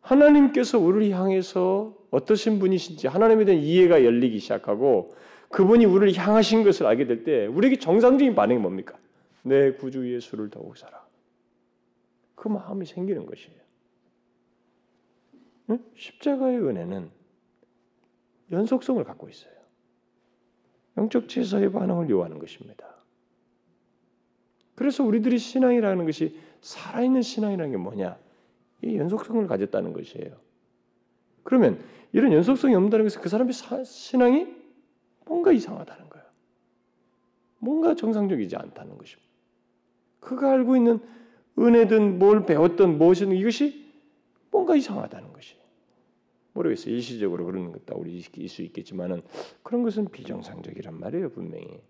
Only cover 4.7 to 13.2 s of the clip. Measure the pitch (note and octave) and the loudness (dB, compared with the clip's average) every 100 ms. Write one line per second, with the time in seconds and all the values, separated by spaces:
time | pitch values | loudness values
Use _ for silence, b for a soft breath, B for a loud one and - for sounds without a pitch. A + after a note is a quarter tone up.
4.7 | G#2+ C3+ A2 F2 B B B B - F#3+ | -2 2 0 -2 B B B B 0 4
5.7 | A#3 A3 F#3 G3+ F3+ F3+ G#3+ G#3+ A3 G#3 | 6 6 6 4 2 2 2 2 2 2
6.7 | - C3+ A#2 C3+ A#2 C3+ C#3 G#2 C#3 B3+ | 2 2 0 0 -4 -2 -2 0 0 0
7.7 | C4 E3 G3 A#3+ C4+ C4+ G#3 G#2 B2 F#2+ | 0 0 4 4 4 2 2 0 0 -2
8.7 | F#2 F2 - _ _ _ _ B2+ C#3 C#3 | -6 -12 -20 _ _ _ _ 0 2 2
9.7 | C3+ C3+ C3 B2 B2 A#2+ G#2+ G#2+ - - | 0 -10 -8 -8 -8 -10 -12 -12 -14 -20
10.7 | - - - _ _ _ _ _ _ _ | -20 -20 -20 _ _ _ _ _ _ _
11.7 | _ _ _ _ _ _ _ A3 G3+ - | _ _ _ _ _ _ _ -8 -8 -8
12.7 | G3+ E3+ - F#3 E3+ | -12 -12 -10 -8 -8